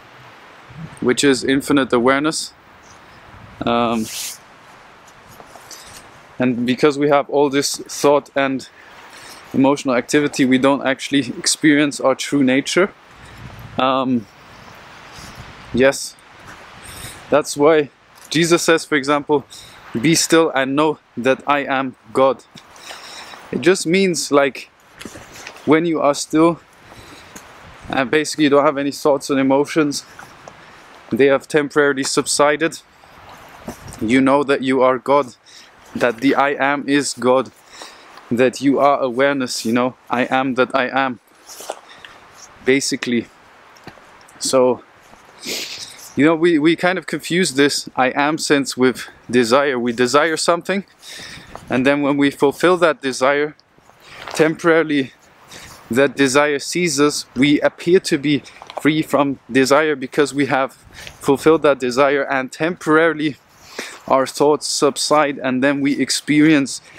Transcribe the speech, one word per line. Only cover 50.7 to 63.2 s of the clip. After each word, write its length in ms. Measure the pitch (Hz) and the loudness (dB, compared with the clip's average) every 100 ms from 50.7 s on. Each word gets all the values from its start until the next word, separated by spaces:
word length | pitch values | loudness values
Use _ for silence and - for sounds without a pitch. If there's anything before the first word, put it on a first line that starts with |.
| 190 - _ - - - - - - - | -6 -6 _ -20 -18 -18 -20 -20 -18 -6
and 160 | 123 | 0
then 160 | 127 143 | 0 2
when 160 | 143 143 | 0 0
we 140 | 143 | 0
fulfill 480 | - 143 - 170 180 | 2 0 2 2 4
that 240 | 170 135 | 2 0
desire, 520 | 135 123 131 143 151 - _ _ _ _ - - - | -4 -2 0 0 -4 -8 _ _ _ _ -20 -20 -6
temporarily 840 | - 160 156 170 160 160 147 131 - _ _ - - - - - | 0 0 0 0 2 2 -2 -4 -10 _ _ -20 -20 -20 -16 -4
that 220 | 117 139 120 | 0 2 2
desire 420 | 139 139 147 143 | 2 2 2 -2
seizes, 680 | - 170 180 139 147 - - 120 | -4 -2 -2 2 0 -2 -6 0
we 240 | 147 143 | 2 2
appear 400 | 143 - 170 185 | 0 -2 2 2
to 180 | - 160 | 2 -4
be 240 | 143 139 - - - - | -2 -2 -4 -20 -18 -2
free 220 | 185 156 | 0 0
from 360 | - 135 143 131 - | 0 0 0 -4 -2
desire 440 | 127 131 139 156 | 0 4 4 2
because 400 | 147 127 - 139 | -4 -4 -2 0
we 120 | 135 131 | -2 -2
have 260 | 135 131 - - - - - | -2 -2 -8 -20 -20 -20 -6
fulfilled 420 | - 135 156 160 | -2 2 4 4
that 160 | 147 135 | 2 0
desire, 460 | 123 120 143 143 | 0 2 2 0
and 260 | 139 135 127 | -2 -4 -6
temporarily 840 | - 160 180 160 156 165 151 | -4 -4 -4 0 2 2 0